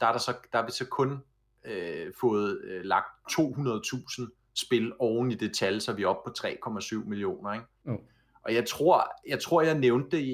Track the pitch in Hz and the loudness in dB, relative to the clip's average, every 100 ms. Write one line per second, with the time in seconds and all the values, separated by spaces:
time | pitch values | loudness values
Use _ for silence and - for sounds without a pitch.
0 | 117 120 - 120 - 117 117 - 127 - | 2 2 0 -4 -2 -2 0 -4 -4 0
1 | 135 139 - _ _ _ - 101 85 78 | 0 -2 -10 _ _ _ -10 -8 -6 -6
2 | 82 - 123 104 104 95 98 92 92 95 | -8 0 2 2 0 -2 -8 -8 0 0
3 | - - - - 151 - 123 107 - 127 | 0 -6 -4 0 0 0 0 -2 -2 -6
4 | - - 120 - _ - - 120 113 - | -8 -10 -10 -12 _ -8 0 2 2 0
5 | 120 113 127 110 110 - 98 104 107 104 | 0 2 0 0 -2 0 0 0 -2 -2
6 | 92 95 - - 101 - 120 104 - 113 | 0 0 -4 -6 -6 -6 -6 -6 -6 -6
7 | 104 101 98 - 101 110 120 _ - 110 | -4 -4 -2 -4 -6 -8 -10 _ -8 -8
8 | - _ _ _ - 117 110 - 151 165 | -8 _ _ _ 0 0 2 2 6 6
9 | - - - 131 - 170 160 156 127 120 | 4 -6 -6 -6 0 2 4 4 6 4
10 | 139 165 135 | 2 -2 -2